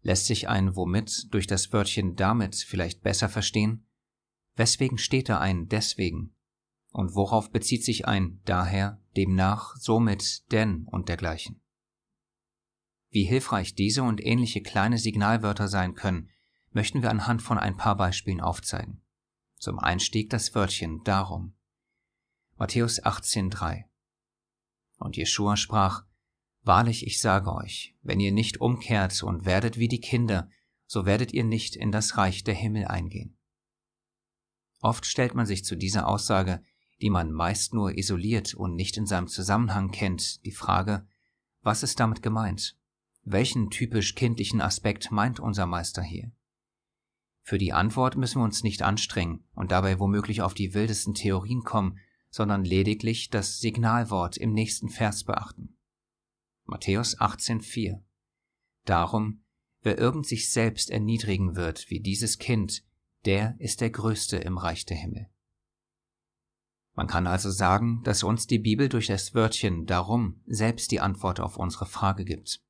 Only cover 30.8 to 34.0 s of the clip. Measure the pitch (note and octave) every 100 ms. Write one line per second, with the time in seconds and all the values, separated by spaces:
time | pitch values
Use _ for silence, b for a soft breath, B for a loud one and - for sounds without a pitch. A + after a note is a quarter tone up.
30.8 | _ A2 F#2 G#2 A#2+ - A2+ A2 - -
31.8 | A2 G#2+ G#2+ - G2 F#2+ - G2 A2 G#2+
32.8 | G2 F#2 E2+ - - _ _ _ _ _
33.8 | _ _